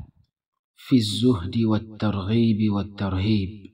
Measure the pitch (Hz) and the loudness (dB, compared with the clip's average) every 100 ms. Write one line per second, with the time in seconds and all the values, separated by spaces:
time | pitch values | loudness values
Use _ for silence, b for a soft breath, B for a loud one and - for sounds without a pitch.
0 | - _ _ _ _ _ _ _ - 131 | -18 _ _ _ _ _ _ _ 0 2
1 | 104 104 123 104 90 117 113 107 110 - | 2 0 2 2 -2 0 2 0 -2 -4
2 | 107 98 101 113 117 104 107 101 95 - | -2 -2 0 2 2 2 0 0 -4 -6
3 | 98 95 101 110 92 107 95 | -4 0 0 0 -2 -10 -20